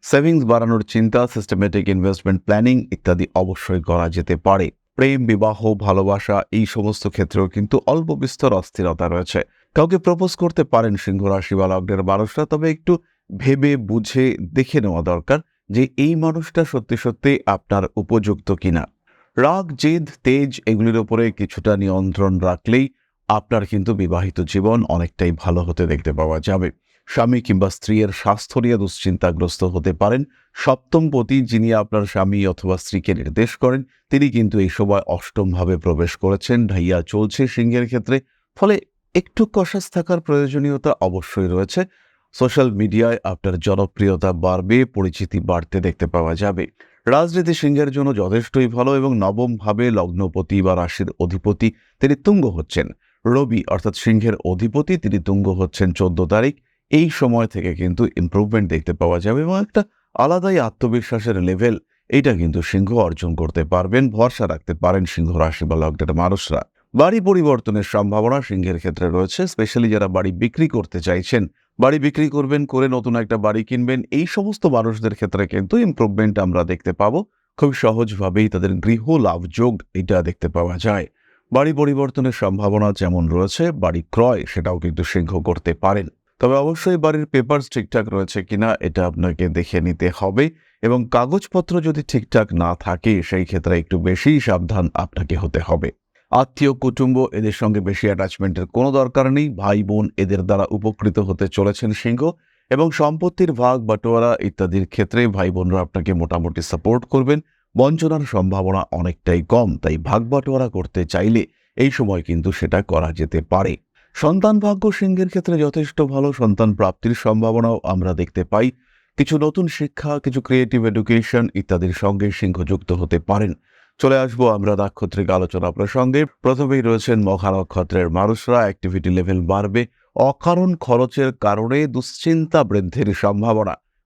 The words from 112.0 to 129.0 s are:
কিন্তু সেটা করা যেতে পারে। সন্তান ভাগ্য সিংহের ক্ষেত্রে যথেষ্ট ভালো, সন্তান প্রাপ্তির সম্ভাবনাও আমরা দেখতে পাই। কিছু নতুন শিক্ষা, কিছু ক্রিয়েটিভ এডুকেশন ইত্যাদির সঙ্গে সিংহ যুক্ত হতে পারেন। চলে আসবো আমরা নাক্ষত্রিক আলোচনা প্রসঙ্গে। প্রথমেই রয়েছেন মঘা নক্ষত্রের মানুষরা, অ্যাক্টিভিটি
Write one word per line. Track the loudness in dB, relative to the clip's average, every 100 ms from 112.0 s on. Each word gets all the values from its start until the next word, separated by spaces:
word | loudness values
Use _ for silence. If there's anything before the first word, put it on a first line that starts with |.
| -2 -2
কিন্তু | -2 -2 -2
সেটা | -2 0 0
করা | 0 0 -2
যেতে | -4 -2 -2
পারে। | 0 0 0 -4 _ _ _
সন্তান | -4 0 2 4 2
ভাগ্য | 2 0 0
সিংহের | 0 0 0 0
ক্ষেত্রে | -2 -2 0
যথেষ্ট | 0 0 -4 0
ভালো, | 0 2 0
সন্তান | 2 0 2 2
প্রাপ্তির | 2 0 0 -2
সম্ভাবনাও | 0 0 2 2 2 0 0
আমরা | -2 -2 0
দেখতে | -2 -2 -2
পাই। | -2 2 0 -2 _ _ _ -4
কিছু | 0 2
নতুন | 0 0 -2
শিক্ষা, | -2 -8 -6 -6 -4
কিছু | -2 -4
ক্রিয়েটিভ | 2 2 2 2
এডুকেশন | 2 0 2 2 2 0 0
ইত্যাদির | -2 -2 0 0
সঙ্গে | -2 -2 0 -2
সিংহ | -2 -2 -2
যুক্ত | -2 -2 -2
হতে | -2 0 -2
পারেন। | 0 0 0 -4 _ _ _ _
চলে | 2 2
আসবো | 0 2 2
আমরা | 2 0 0
নাক্ষত্রিক | -2 -4 -6 -4 0
আলোচনা | 0 0 -2 -4
প্রসঙ্গে। | -2 -2 0 0 2
প্রথমেই | 0 _ 0 0 0 0
রয়েছেন | 2 0 2 2
মঘা | 2 0 0
নক্ষত্রের | -2 -2 -4 -2 0 0
মানুষরা, | 0 0 0 2 2
অ্যাক্টিভিটি | 2 -2 -6 -4